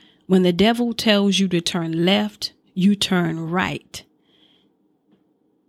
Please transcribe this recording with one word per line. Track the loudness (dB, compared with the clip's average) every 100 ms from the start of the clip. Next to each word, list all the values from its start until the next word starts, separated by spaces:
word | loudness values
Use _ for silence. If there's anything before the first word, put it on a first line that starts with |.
| _ _ 0
When | 2
the | 4
devil | 2 2 2 -2
tells | -2 0 2 2 0
you | 0
to | -2
turn | -2 -4 -2 0 2
left, | 2 -2 -6 -12 -12 _ 0
you | 2 2
turn | 0 0 0 -4 -4
right. | -4 -4 -6 -12 -20 -20 _ _ _ _ _ _ _ _ _ _ _ _ _ _ _